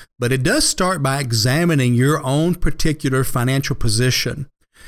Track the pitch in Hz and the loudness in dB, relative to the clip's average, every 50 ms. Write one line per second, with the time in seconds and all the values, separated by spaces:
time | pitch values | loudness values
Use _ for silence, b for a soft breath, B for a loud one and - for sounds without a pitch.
0 | B B _ - 120 120 131 131 127 170 233 311 - - - - 185 185 190 160 | B B _ -6 -2 -2 0 0 0 0 2 2 0 0 0 0 0 0 0 0
1 | 139 135 135 143 143 120 117 110 104 127 131 160 175 175 165 139 127 123 123 120 | -2 -2 -2 -2 -4 -2 -2 0 0 0 0 2 2 2 2 2 2 2 2 2
2 | 127 143 156 147 - 131 135 147 160 175 175 - - - - - - 160 147 - | 2 2 2 0 0 -2 0 0 2 0 0 2 2 0 2 2 2 0 0 0
3 | - 139 131 131 127 - - 127 120 123 135 139 135 - 139 - - 117 101 110 | -2 -2 0 0 0 0 0 0 0 0 0 -2 -2 -4 -4 -2 0 0 0 2
4 | 127 127 120 - - 120 127 147 139 - _ _ B B B B B | 2 0 0 0 -2 -4 -6 -8 -12 -14 _ _ B B B B B